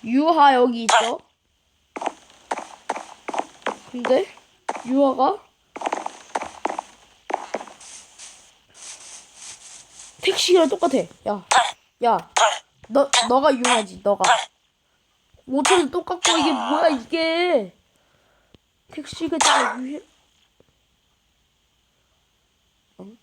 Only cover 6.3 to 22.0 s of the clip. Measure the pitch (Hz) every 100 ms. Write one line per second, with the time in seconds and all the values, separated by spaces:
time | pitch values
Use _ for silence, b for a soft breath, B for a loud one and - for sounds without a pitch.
6.3 | - - - - - - - _ _ _
7.3 | - - - - - - - - - -
8.3 | - _ _ _ - - - - - -
9.3 | - - - - - - - - - 370
10.3 | 392 - 359 320 359 339 262 170 - -
11.3 | 208 - 254 226 - _ _ 240 196 -
12.3 | - - - _ _ - 240 277 - 226
13.3 | 254 294 262 247 247 202 185 202 202 190
14.3 | 233 - _ _ _ _ _ _ _ _
15.3 | _ - 262 269 370 294 349 330 359 370
16.3 | 330 294 262 226 302 330 269 226 330 330
17.3 | 330 359 302 190 _ _ _ _ _ _
18.3 | _ _ - _ _ _ - 285 - 320
19.3 | 320 - 214 220 233 254 294 - _ _
20.3 | _ _ _ _ _ _ _ _ _ _
21.3 | _ _ _ _ _ _ _